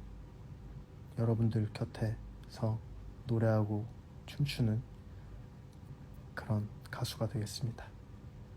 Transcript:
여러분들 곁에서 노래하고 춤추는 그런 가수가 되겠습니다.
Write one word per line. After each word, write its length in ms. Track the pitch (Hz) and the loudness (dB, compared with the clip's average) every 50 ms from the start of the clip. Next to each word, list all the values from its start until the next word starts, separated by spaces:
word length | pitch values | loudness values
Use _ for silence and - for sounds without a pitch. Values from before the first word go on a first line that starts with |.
| - - - - - - - - - - - - - - - - - - - - - - - | -10 -10 -10 -10 -12 -12 -14 -14 -12 -12 -12 -12 -10 -10 -10 -10 -12 -12 -14 -14 -12 -8 0
여러분들 520 | - 113 113 113 107 113 110 - 110 107 107 | 2 4 6 6 6 6 6 6 6 4 2
곁에서 1040 | - - 117 - - 113 113 107 113 - - - - - - - - - 117 110 110 110 - - - - - - - - - | 0 -2 -4 -2 0 -2 0 0 0 -2 -4 -10 -10 -10 -12 -10 -4 0 2 2 2 2 -2 -6 -10 -10 -10 -10 -12 -8 0
노래하고 600 | - 117 113 113 113 110 107 107 107 107 104 110 - - - - - - - - | 2 4 6 8 8 8 8 8 6 4 2 0 -2 -6 -12 -14 -14 -14 -12 -12
춤추는 560 | - - - 147 143 - - 127 107 107 120 - - - - - - - - - - - - - - - - - - - - - - - - - - - - - - - | -6 2 2 4 4 6 4 6 6 6 4 2 -2 -8 -12 -12 -12 -12 -12 -12 -10 -10 -10 -12 -12 -12 -14 -14 -14 -14 -14 -12 -12 -12 -12 -12 -12 -12 -12 -12 -10 -8
그런 320 | - - - 110 104 107 107 - - - - | -6 0 2 2 2 2 0 -6 -8 -8 -8
가수가 400 | - - 123 - - - 117 110 | -4 -2 -2 -2 0 0 0 2
되겠습니다. 560 | - 110 104 101 - - - 117 - - - - - - - - - - - - - - - - - | 2 0 0 0 -2 -2 -2 -2 -2 -2 -8 -10 -10 -12 -12 -12 -12 -12 -12 -12 -12 -12 -12 -12 -12